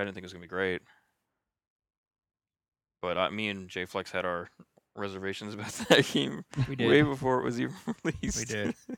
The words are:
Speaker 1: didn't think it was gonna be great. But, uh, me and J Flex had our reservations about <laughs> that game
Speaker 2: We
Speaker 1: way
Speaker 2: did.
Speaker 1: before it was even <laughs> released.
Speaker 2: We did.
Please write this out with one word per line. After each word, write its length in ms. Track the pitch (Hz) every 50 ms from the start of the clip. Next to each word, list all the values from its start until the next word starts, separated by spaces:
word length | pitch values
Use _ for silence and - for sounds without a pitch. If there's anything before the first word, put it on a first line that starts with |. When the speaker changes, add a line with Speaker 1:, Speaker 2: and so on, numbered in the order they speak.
| 101
Speaker 1:
didn't 80 | 98 95
think 60 | 95
it 40 | 90
was 100 | 90 92
gonna 80 | 87 87
be 40 |
great. 340 | 82 90 92 95 92 87 - - - - _ _ _ _ _ _ _ _ _ _ _ _ _ _ _ _ _ _ _ _ _ _ _ _ _ _ _ _ _ _ _ _ _ _ _ _ _ _ _ _ _
But, 160 | 90 90 85
uh, 120 | 87 92 73
me 200 | 98 107 107 104
and 200 | 98 98 92 90
J 160 | - 92 90
Flex 260 | - - 98 92 -
had 140 | - 92 90
our 240 | 90 87 85 87 - _ - - _ _ _ _ _ -
reservations 580 | 110 101 98 95 95 95 98 98 - 107 104 107
about 140 | 101 104 104
<laughs> 180 | - - 226 -
that 160 | 165 139 139 -
game 320 | - 147 135 139 143 160 - _ - 143 123
Speaker 2:
We 80 | 143 135
Speaker 1:
way 260 | 123 117 110 127 147
Speaker 2:
did. 40 | 151
Speaker 1:
before 340 | 143 139 135 135 131 127 127
it 20 | 127
was 160 | 127 117 120
even 160 | 127 127 190 - - 233
<laughs> 140 | 226 - -
released. 360 | 165 - - - - - -
Speaker 2:
We 60 | 113
did. 300 | 123 110 104 104 240 - - - - 247